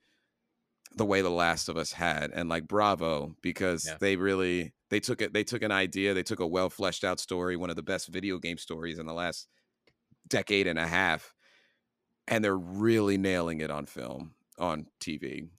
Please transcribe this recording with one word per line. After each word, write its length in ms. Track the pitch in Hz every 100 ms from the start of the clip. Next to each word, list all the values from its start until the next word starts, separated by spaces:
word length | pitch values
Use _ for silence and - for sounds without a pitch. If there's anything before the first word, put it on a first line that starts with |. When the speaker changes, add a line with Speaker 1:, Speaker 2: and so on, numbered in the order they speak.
| _ _ _ _ _ _ _ _ - -
Speaker 1:
the 100 | 104
way 160 | 98
The 80 | 92
Last 380 | 87 85 82 -
of 80 | 82
Us 160 | 80
had. 380 | - 87 76 76
And, 160 | - 85
like, 180 | 82 76
bravo, 680 | 101 104 90 82 76 76 78
because 420 | 90 80 95 82
Speaker 2:
Yeah. 160 | 80 78
Speaker 1:
they 160 | 98 95
really, 580 | 98 95 90 90 80 - -
they 100 | 104
took 220 | - 123
it, 100 | 104
they 120 | 104
took 180 | 104 120
an 80 | 107
idea, 420 | 98 95 98 98
they 80 | 95
took 160 | 87 95
a 60 | 85
well 240 | 90 92
fleshed 340 | - 95 -
out 160 | 95 90
story, 360 | - 90 90 87
one 140 | 87
of 60 | 82
the 60 |
best 260 | 78 92 -
video 300 | 90 98 90
game 200 | 82 82
stories 400 | - 80 85 82
in 80 | 80
the 80 |
last 340 | 82 87 - - _ _ _ _ _ _ _ -
decade 380 | 113 - 98 92
and 120 | 80
a 80 | 82
half, 460 | 87 92 78 - _ _ _ _ _ _ _ _ _ -
and 160 | 117
they're 140 | 107 95
really 600 | 87 95 113 113 101 98
nailing 420 | 95 90 85 80
it 100 | 78
on 160 | 73 71
film, 480 | - 60 65 80 - _ -
on 300 | 87 78 76 -
T 180 | - 76
V, 300 | 65 69 80